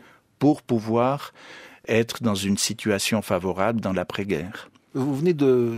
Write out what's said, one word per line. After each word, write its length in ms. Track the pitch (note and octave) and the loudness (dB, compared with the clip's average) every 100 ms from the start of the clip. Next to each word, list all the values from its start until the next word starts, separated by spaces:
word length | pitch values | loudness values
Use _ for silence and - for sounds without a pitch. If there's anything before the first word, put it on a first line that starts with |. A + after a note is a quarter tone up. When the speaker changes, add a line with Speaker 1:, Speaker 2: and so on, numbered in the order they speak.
| - _ _ - | -20 _ _ 0
Speaker 1:
pour 240 | C#3+ D3 | 2 2
pouvoir 680 | - A#2 G#2+ A#2 B2 C#3+ - - - - - - - | 0 -2 0 0 0 -2 -8 -18 -20 -20 -20 -12 0
être 360 | A2+ A2+ - | 0 0 -2
dans 120 | A#2 | -2
une 240 | G2 G2 G2+ | 0 0 0
situation 640 | - G#2 G#2+ G2 - G#2+ | -2 -2 0 0 0 -2
favorable 580 | - F#2+ F#2 F2+ G#2 A#2 | 0 -2 0 0 0 0
dans 120 | G2 | -2
l'après-guerre. 800 | F#2 E2+ - G2+ E2 F2 - - _ _ | -2 -4 -4 -2 -2 -4 -12 -18 _ _
Speaker 2:
Vous 200 | C#3 C#3 | -4 -2
venez 200 | C3+ F3 | 0 0
de 400 | D#3 C#3 B2+ A#2+ | 4 4 4 2